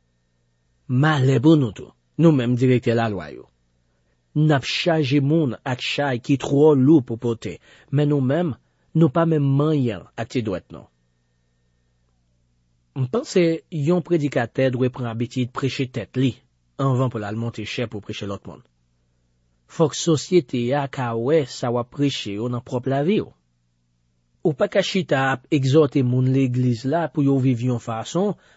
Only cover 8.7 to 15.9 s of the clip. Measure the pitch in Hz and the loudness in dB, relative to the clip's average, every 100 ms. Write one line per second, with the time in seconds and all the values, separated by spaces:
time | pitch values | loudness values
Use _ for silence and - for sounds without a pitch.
8.7 | _ _ 160 165 170 165 156 139 139 156 | _ _ 2 2 2 0 2 2 2 2
9.7 | 147 120 92 - - 113 131 107 87 - | 0 0 -4 -10 -12 -6 -4 -4 -6 -8
10.7 | 80 - _ _ _ _ _ _ _ _ | -18 -20 _ _ _ _ _ _ _ _
11.7 | _ _ _ _ _ _ _ _ _ _ | _ _ _ _ _ _ _ _ _ _
12.7 | _ _ 139 127 220 302 185 165 165 - | _ _ -8 -4 -4 -2 2 2 0 -6
13.7 | 160 143 180 - 170 143 131 117 - 135 | -4 0 0 0 0 0 -2 -2 0 0
14.7 | 123 127 127 120 113 120 131 123 - 131 | 0 -2 -2 -6 -6 -4 -4 -6 -4 -4
15.7 | - 127 | -4 -6